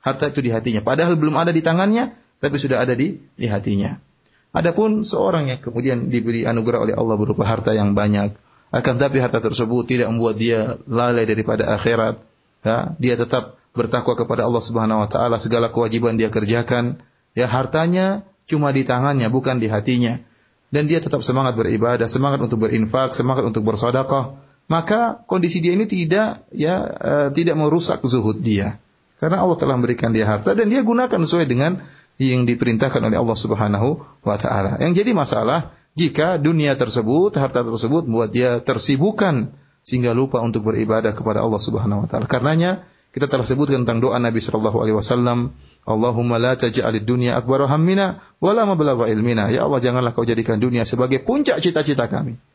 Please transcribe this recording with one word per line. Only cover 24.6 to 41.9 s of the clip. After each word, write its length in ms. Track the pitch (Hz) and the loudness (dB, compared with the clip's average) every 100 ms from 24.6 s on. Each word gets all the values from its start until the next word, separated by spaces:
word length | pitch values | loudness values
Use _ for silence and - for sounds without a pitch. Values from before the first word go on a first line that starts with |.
| - | -4
Maka 560 | 165 160 214 233 - - | -2 0 0 0 -4 -4
kondisi 360 | 185 175 175 | -2 0 0
dia 120 | 165 | 0
ini 120 | 185 220 | 0 0
tidak, 600 | 185 160 190 220 - _ | -2 0 0 0 -4 _
ya, 240 | - 156 185 | -4 -2 0
eh, 460 | - - - 147 143 | -4 -6 0 2 2
tidak 200 | 143 170 156 | 0 0 2
merusak 440 | 147 165 - - | 2 2 0 -2
zuhud 360 | 127 123 107 110 | 0 0 0 -2
dia. 400 | 117 101 101 - _ _ _ _ | 0 0 0 -6 _ _ _ _
Karena 240 | 160 185 | -2 0
Allah 160 | 185 165 | 0 0
telah 160 | 135 127 | 0 0
memberikan 320 | 120 120 117 | 0 0 0
dia 160 | 110 107 | 2 2
harta 280 | 104 - | 0 0
dan 160 | 208 214 | 2 2
dia 120 | 262 | 2
gunakan 360 | 220 233 254 214 | 2 0 0 0
sesuai 240 | 160 170 151 | 0 0 2
dengan 360 | 123 151 185 - - _ _ | 2 0 -2 -10 -20 _ _
yang 240 | 131 127 | 0 2
diperintahkan 560 | 120 120 120 110 135 123 | 2 2 0 2 0 0
oleh 160 | 113 107 | 0 0
Allah 220 | 117 110 | 0 -2
Subhanahu 500 | 110 110 104 101 123 160 - - | -2 0 0 2 0 -2 -10 -8
wa 160 | - 104 | -4 -2
taala. 400 | - 107 98 101 | -2 -2 -2 0
Yang 200 | 156 180 | 0 2
jadi 60 | 208 202 | 2 0
masalah 560 | 139 107 113 165 - - _ 147 | 0 0 0 -2 -4 -16 _ -2
jika 400 | 165 - 160 175 | -2 0 0 0
dunia 400 | 151 160 147 135 | 0 2 0 0
tersebut, 560 | 120 120 110 147 202 190 | 0 0 0 2 2 0
harta 240 | 135 123 | 0 -2
tersebut 400 | 117 113 117 156 | -2 -2 0 0
membuat 240 | 123 113 110 | 0 -2 0
dia 320 | 117 123 120 | 0 0 0
tersibukkan 960 | - 131 - 135 190 208 196 135 113 - _ _ | -2 -2 0 2 2 2 0 0 -4 -10 _ _
sehingga 320 | - 127 123 | -6 -2 0
lupa 320 | 117 135 123 | 0 0 0
untuk 240 | 117 113 107 | -2 -2 -2
beribadah 480 | 107 107 110 110 104 | -2 0 0 0 -2
kepada 240 | 110 107 | -2 0
Allah 160 | 113 104 | 0 0
Subhanahu 480 | - 107 107 | -2 -2 -2